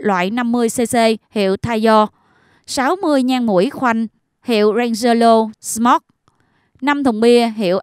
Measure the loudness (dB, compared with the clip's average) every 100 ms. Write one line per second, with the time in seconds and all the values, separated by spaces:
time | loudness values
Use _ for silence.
0 | -2 -2 -2 -2 -2 -2 -2 -2 -2 0
1 | 0 -2 _ -4 -2 -2 -4 0 2 2
2 | 2 _ _ _ _ _ -10 -4 -2 -2
3 | 0 0 0 -2 0 0 0 -2 -2 -2
4 | -6 _ _ _ -4 0 2 0 -2 -2
5 | 0 2 4 2 0 -8 -10 -2 0 0
6 | -2 _ _ _ _ _ _ _ -4 -2
7 | -2 2 4 4 2 -2 -2 -2